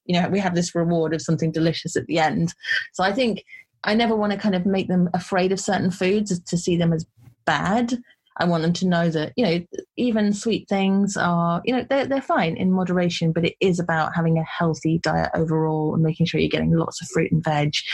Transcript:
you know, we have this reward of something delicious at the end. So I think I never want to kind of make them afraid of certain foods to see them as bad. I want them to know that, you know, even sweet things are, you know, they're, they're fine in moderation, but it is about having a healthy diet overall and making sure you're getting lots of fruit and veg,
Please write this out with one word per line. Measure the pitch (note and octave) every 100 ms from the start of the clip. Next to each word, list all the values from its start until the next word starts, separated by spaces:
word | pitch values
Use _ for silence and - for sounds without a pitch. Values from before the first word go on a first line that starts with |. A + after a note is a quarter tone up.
| -
you | F3
know, | F3+
we | G3
have | F#3 F3
this | F3 E3+
reward | E3+ E3+ D#3
of | D#3+
something | - D3+ D#3+
delicious | D#3+ E3 D#3+ F3+ -
at | B2+
the | D#3+
end. | D#3 F#3+ E3+ - - - -
So | -
I | G3
think | G#3+ A#3+ - - - - _ -
I | A3
never | A#3 A3
want | G#3
to | G3
kind | G#3 F3+
of | F#3+
make | F#3+ -
them | F#3 F3
afraid | F3+ - F#3+ F#3
of | F#3+
certain | - F#3+ F#3+
foods | - F#3 G#3+ G#3 F3
to | - E3+
see | - E3+
them | E3
as | D#3+ - _ - _ -
bad. | D3+ E3+ A3+ A#3+ A#3+ - _ _ -
I | F3
want | E3
them | E3
to | E3+ F#3
know | E3+ E3+
that, | D#3 D3+ -
you | G3+
know, | F3 F3 - - -
even | B3 A3 G#3
sweet | G3+ A#3 G3+ -
things | G3 G3 G3 G3 -
are, | F3 E3+ E3+ E3+ -
you | B3+
know, | -
they're, | C4+ B3+
they're | C#4
fine | - A#3+ E3 -
in | F#3
moderation, | F#3 F3+ F3+ F3 - E3
but | E3 E3
it | -
is | F#3+ F3
about | F3 D#3+ D#3 E3+
having | E3 D#3+
a |
healthy | D#3+ - E3 D3 D#3+ E3
diet | - E3 D#3+ E3+
overall | D#3+ D#3+ D#3+ D#3 D3+
and | D#3+
making | D#3+ D#3+ E3
sure | D#3
you're | D#3+
getting | D#3 D#3+ E3
lots | - -
of | E3+
fruit | E3+ D#3+
and | D#3+
veg, | D#3+ D3 D3 - -